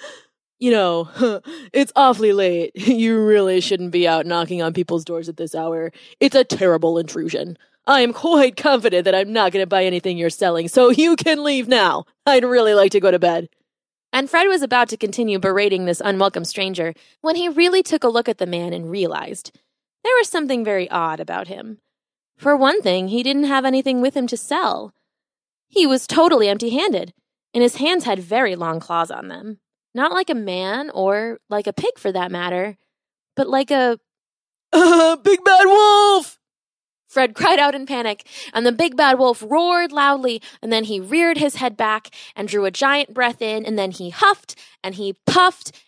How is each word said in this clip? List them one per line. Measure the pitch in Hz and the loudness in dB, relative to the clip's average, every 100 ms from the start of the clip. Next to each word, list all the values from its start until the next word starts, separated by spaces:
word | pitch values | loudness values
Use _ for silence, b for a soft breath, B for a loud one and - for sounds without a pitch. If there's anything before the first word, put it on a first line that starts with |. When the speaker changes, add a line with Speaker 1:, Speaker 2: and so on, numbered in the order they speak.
| B B B _ _ - | B B B _ _ -4
Speaker 1:
you | 247 | 0
know, | 226 180 170 165 | 2 2 -2 -4
<laughs> | - 240 202 285 320 233 | -2 -2 -2 -10 -20 -4
it's | 269 269 | -2 0
awfully | 285 262 208 214 | 4 4 4 2
late. | 202 185 175 170 | 2 2 0 -4
<laughs> | 190 | -4
You | 214 233 226 226 | 0 2 2 2
really | 214 208 190 185 | 4 4 4 0
shouldn't | 175 185 180 | 0 -4 -2
be | 175 170 | 0 2
out | 165 165 | 0 0
knocking | 170 165 175 | -2 -4 -4
on | 165 | -4
people's | 170 170 170 | -4 -4 -4
doors | 156 165 165 | -4 -8 -8
at | 160 | -10
this | 165 | -10
hour. | 160 160 165 160 b b b | -6 -6 -6 -8 b b b
It's | 277 | 2
a | 262 | 2
terrible | - - 185 160 165 170 | 0 0 2 2 0 -2
intrusion. | 160 - 160 - 175 165 _ _ - | -4 -8 -8 -8 -10 -14 _ _ 2
I | 269 | 2
am | 240 | 2
quite | - 330 311 254 - | -2 2 4 4 2
confident | 294 262 214 180 | 0 2 2 0
that | 185 | 2
I'm | 190 202 | 0 0
not | 220 185 | 0 0
gonna | 196 180 | 0 0
buy | 190 | 0
anything | 185 175 190 175 | 0 -2 -4 -4
you're | 170 | -4
selling, | - 185 165 170 | -2 -2 -2 0
so | 254 247 | 4 4
you | 254 330 | 6 2
can | 330 330 294 | 2 0 0
leave | 294 269 233 | 0 -2 2
now. | 247 180 147 - _ 285 | 2 2 0 -6 _ 2
I'd | 262 | 2
really | 247 247 220 | 4 2 4
like | 208 196 | 4 4
to | 202 | 4
go | 190 | 2
to | 180 | 2
bed." | 175 170 170 _ _ _ _ _ _ | 2 -2 -6 _ _ _ _ _ _
Speaker 2:
And | 262 277 | -4 0
Fred | 339 392 | 0 2
was | 370 | 0
about | 269 247 240 | 0 0 0
to | 220 | -2
continue | 208 247 220 196 | -6 -4 -4 -2
berating | 190 190 202 185 | -2 0 0 0
this | 180 170 | -4 -4
unwelcome | 202 196 196 180 | -2 0 0 -2
stranger | 170 202 190 180 165 165 b b | -10 -8 -6 -6 -8 -10 b b
when | 320 330 | -4 -2
he | 349 | -2
really | 294 359 370 | 2 2 2
took | - 311 | 0 0
a | 240 | 0
look | 233 240 | 0 -2
at | 208 | -4
the | 175 | -4
man | 170 175 | -6 -6
and | 175 165 | -8 -8
realized | 196 170 156 - - - _ _ _ _ _ | -4 -4 -4 -10 -14 -18 _ _ _ _ _
there | 453 508 | 0 0
was | 403 | 0
something | 339 277 247 | -2 -4 -4
very | 214 196 180 | -2 -4 -2
odd | 175 165 156 | -4 -4 -6
about | 160 180 180 | -8 -8 -8
him. | 196 220 208 _ _ _ _ _ _ | -14 -16 -18 _ _ _ _ _ _
For | 277 285 | 0 2
one | 269 392 | 2 2
thing, | 190 185 190 | 0 -2 -2
he | 233 | -4
didn't | 254 277 | -2 -2
have | 285 269 | 0 0
anything | 262 262 269 254 | 0 0 0 0
with | 254 277 | -2 -2
him | 247 | -6
to | 233 | -6
sell. | - 311 262 - 190 _ _ _ _ _ _ _ _ | -6 -4 -2 -4 -10 _ _ _ _ _ _ _ _
He | 403 294 | 0 2
was | 262 - | 0 0
totally | 330 330 269 208 | 2 4 4 2
empty-handed, | 202 233 254 392 240 180 _ _ _ _ | 0 -4 -2 -2 -4 -6 _ _ _ _
and | 240 | 0
his | 240 - | 0 0
hands | 302 359 | -2 -2
had | 247 190 | -2 -6
very | 175 226 233 175 | -2 -2 -2 -4
long | 165 160 | -6 -8
claws | - 170 165 | -4 -4 -4
on | - - | -8 -14
them. | - 214 208 _ _ _ | -16 -16 -18 _ _ _
Not | 240 302 | -4 -2
like | 370 370 | -2 -4
a | |
man, | 254 196 180 190 233 294 | -4 -6 -6 -6 -6 -8
or | - 190 208 226 226 - | -4 -2 -2 -4 -10 -8
like | 208 208 | -6 -6
a | |
pig | - 466 - | -6 -6 -6
for | 202 | -6
that | 185 180 | -4 -6
matter, | 180 180 180 208 190 _ _ _ _ _ - | -6 -6 -4 -6 -10 _ _ _ _ _ -6
but | 269 | -2
like | 269 269 | -2 0
a | 277 247 233 _ _ _ _ | 0 0 -2 _ _ _ _
Speaker 1:
<laughs> | _ _ - | _ _ 0
"Uh, | 330 359 339 330 320 | 4 6 6 6 4
big | 226 370 | 2 4
bad | 381 370 392 | 6 6 8
wolf!" | 403 415 415 403 392 - - _ _ _ _ _ _ _ | 6 6 6 6 2 -2 -16 _ _ _ _ _ _ _
Speaker 2:
Fred | 269 247 | -2 -2
cried | - - 339 | 0 2 2
out | 285 | 2
in | 277 269 | -2 -8
panic, | 254 226 208 - B B | -6 -6 -8 -12 B B
and | 226 240 | -2 0
the | |
big | 233 330 254 | 0 -2 2
bad | 285 262 | 2 4
wolf | 254 233 220 | 2 0 -2
roared | 302 349 349 349 | 0 2 0 -2
loudly, | 294 277 277 254 226 B B | 0 0 0 -2 -6 B B
and | 226 | -4
then | 226 | -4
he | 220 202 | -4 -8
reared | 185 320 339 302 | -4 0 0 0
his | 294 - | -2 -2
head | 254 208 | -6 -4
back | 220 214 - B B | -4 -4 -8 B B
and | B 202 | B -6
drew | 202 | -2
a | 190 | -4
giant | 185 277 285 277 | -2 0 0 -2
breath | 226 240 240 | -2 -4 -2
in, | 220 220 | -8 -6
and | 220 214 | -6 -6
then | 190 | -6
he | 185 180 | -8 -10
huffed, | - 392 403 - - b b | 0 0 0 -6 -20 b b
and | 190 190 | -14 -10
he | 196 - | -10 -6
puffed, | - 359 359 - - b | 0 2 2 0 -14 b